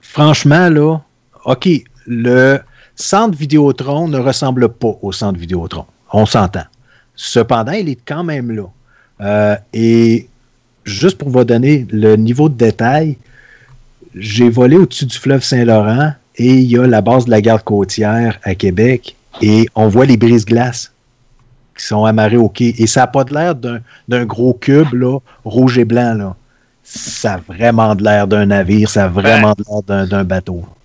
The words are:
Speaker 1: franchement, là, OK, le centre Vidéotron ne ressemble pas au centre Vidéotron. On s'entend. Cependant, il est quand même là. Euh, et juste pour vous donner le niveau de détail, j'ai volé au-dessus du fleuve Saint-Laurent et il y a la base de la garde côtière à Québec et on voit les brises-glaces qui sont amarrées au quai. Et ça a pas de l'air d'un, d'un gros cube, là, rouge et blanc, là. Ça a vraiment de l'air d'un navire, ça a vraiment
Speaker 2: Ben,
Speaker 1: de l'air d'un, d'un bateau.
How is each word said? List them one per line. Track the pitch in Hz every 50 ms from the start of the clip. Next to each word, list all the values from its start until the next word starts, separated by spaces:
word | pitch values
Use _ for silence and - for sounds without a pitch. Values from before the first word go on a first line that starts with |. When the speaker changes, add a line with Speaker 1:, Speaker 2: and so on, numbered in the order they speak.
Speaker 1:
franchement, | _ - - - 151 151 147 - - 143 147 170 180 175
là, | 160 147 147 156 160 156 _ _ _ _ _ _ _ _ _
OK, | 131 127 127 - 190 165 127 - _ _ _ _
le | - 120 113 117 123 123 127 131 135 135 135 - _ _ _ _ _ _
centre | - - - - 202 226 226 175
Vidéotron | 139 156 139 151 151 147 139 127 - 123 139 143 151 170
ne | 165 147
ressemble | 131 123 135 123 - 147 131 127 127 123 113
pas | 117 _ - 113 98 -
au | - 101
centre | 92 - 110 101 92 85
Vidéotron. | 85 82 92 87 82 80 - - - _ _ _ _ _
On | - 107 113
s'entend. | - - 120 98 90 - - - _ _ _ _ _ _ _ _ _ _
Cependant, | - - - - 120 110 110 131 117 110 127 170
il | 220 196 156
est | 127 _ _
quand | - 147 160 175
même | 165 151 135 123 117
là. | 113 107 98 90 _ _ _ _ _ _ _ _ _ _
Euh, | 98 101 104 104 104 104 104 104 _ _ -
et | 113 113 113 117 117 117 113 113 117 - _ _ _ _ _ _ _ _ _ _ _ _
juste | 104 101 98 143 190 190
pour | - 143 143
vous | 123 127 120
donner | 117 117 117 127 139 151 139 120 -
le | 113 107 107 110 107
niveau | 107 110 113 120 135 151 156
de | 139
détail, | 117 120 113 - - 113 120 135 156 160 156 131 - _ _ _ _ _ _ - _ _ _ - - _ _ _ _ - _ -
j'ai | 90 101 107 101 117 120 120
volé | 110 127 123 127 151
au-dessus | 190 180 - - - 143
du | 123 -
fleuve | - - 135 139 135 -
Saint-Laurent | - 139 123 120 117 113 107 104 107 113 127 147 156 143 _ _ _ _
et | - 120 123 131
il | 131 127 123
y | 117
a | 120 127
la | 127 117 107
base | 98 120 123 131 120
de | 120
la | 113 107
garde | 104 113 113 107 -
côtière | - 104 101 98 95 - - 110 - 113 117 117 113 107 - -
à | 101 92
Québec | 92 - 98 87 98 110 123 131 120 _ - _ _ _ _ - -
et | 107 107 107 110 113 - _
on | 110 110 107
voit | 98 120 131
les | 139 123
brises-glaces | 107 117 117 120 117 101 104 117 120 127 123 123 - - - _ _ _ _ _ _ _ _ _ _ _ _ _ _ _ _ _
qui | - -
sont | - 107 104 110
amarrées | 110 110 110 107 107 113
au | 120 113 104
quai. | - - 123 117 117
Et | 117 113
ça | 107 - 135 123
a |
pas | - - 139 131
de | 127 147
l'air | 147 165 180 165
d'un, | 123 120 120 120 117 117 _ _ _ _
d'un | - 120 123 120
gros | 110 - - 123 127 123
cube, | - - 135 139 147 160 143 123
là, | 123 127 123 131 139 _ _ _ _ _
rouge | 110 104 120 131 127 120
et | 127 117
blanc, | 107 117 120 123 117 113
là. | 104 101 95 92 _ _ _ _ _ _ _ _ _ _
Ça | - - - - - - - - 107 95
a |
vraiment | 90 87 - 87 87 117 117 113 113 113 107 107
de | 95 104
l'air | 107 104 104 101
d'un | 98 107 104 104
navire, | 101 101 101 95 90 104 110 107 107
ça | - 110 98
a | 92
vraiment | 85 98 98 - 113 107 107 107 104
Speaker 2:
Ben, | 101 104
Speaker 1:
de | -
l'air | 104 107 98
d'un, | 98 101 98 98
d'un | 92 101 98 98
bateau. | 90 95 92 92 - 90 85 87 - - _